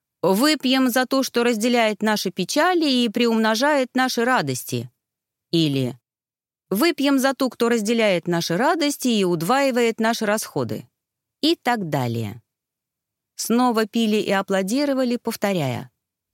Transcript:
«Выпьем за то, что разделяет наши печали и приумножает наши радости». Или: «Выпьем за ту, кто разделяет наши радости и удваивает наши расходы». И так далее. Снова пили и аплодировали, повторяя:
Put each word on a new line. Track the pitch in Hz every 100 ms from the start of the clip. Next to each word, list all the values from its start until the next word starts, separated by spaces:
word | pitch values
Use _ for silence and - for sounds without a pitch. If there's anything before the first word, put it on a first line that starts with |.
| _ _
«Выпьем | 165 190 285 311 254 269 262
за | 240 254
то, | 269
что | 254 -
разделяет | 240 233 233 240 220 214
наши | 214 208 196
печали | - 180 285 330 359 311
и | 254 240
приумножает | 214 233 226 220 220 277 294 254
наши | 254 254 - 233
радости». | 254 156 127 - 123 120 _ _ _ _ _ _
Или: | 170 160 139 127 135 _ _ _ _ _ _ _
«Выпьем | 196 330 - 277 277
за | 254 269
ту, | 262
кто | - 233
разделяет | 240 208 233 214 180 170
наши | 170 170 170
радости | 269 339 294 285 254
и | 226
удваивает | 185 175 165 254 277 247 233 220
наши | 226 233 208
расходы». | 214 - - 120 110 - _ _ _ _ _
И | 302 339
так | - 240 180
далее. | 143 123 117 107 101 _ _ _ _ _ _ _ _ _ -
Снова | - 233 254 226 220
пили | 233 226 214
и | -
аплодировали, | 196 196 190 190 254 285 269 254 240
повторяя: | - 220 202 190 139 113 127 _ _ _ _